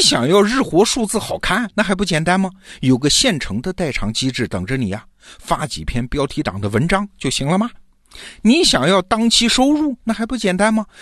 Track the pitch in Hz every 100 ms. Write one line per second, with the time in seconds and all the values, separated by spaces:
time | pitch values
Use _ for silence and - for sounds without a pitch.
0 | - 147 127 202 208 262 - 160 226 262
1 | 214 - - - - 190 233 - 202 196
2 | 202 156 165 185 190 - - - 131 127
3 | 147 - 262 156 - 98 185 - 160 -
4 | 104 107 131 123 104 95 92 131 104 104
5 | - _ - - - 165 123 - - -
6 | 131 143 139 - 123 95 104 110 165 196
7 | 202 - 135 - 135 185 240 - - _
8 | _ - - - 214 311 330 - 143 190
9 | 175 220 233 - 226 247 269 294 302 247
10 | 226 220 226 254 196 185 214 220 208 -